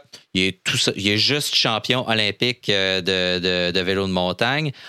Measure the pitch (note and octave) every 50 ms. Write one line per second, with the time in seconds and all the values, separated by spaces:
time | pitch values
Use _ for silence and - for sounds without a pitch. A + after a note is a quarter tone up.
0 | - _ - - - _ - F#2 F#2 F#2+ F#2 _ - - - - - - - F#2+
1 | G2 G#2 G#2 G#2+ - - C#3+ D3 C#3+ - - - - B2+ A2 G#2+ - - B2 B2+
2 | - - A2+ A2 G#2+ G2+ G2 - B2 B2 B2 - - - G2+ G2 F#2+ F#2+ F#2+ F#2
3 | F2 F#2+ F#2+ F#2 F2+ F2+ F2+ F2+ F2 F#2 F2+ F2+ F2+ F2 E2+ F#2+ F2+ F#2 G2 G2
4 | G2 F#2+ F#2 F2+ F2+ F2+ F2+ - A#2 B2 C3+ D3+ D#3 C#3+ - - -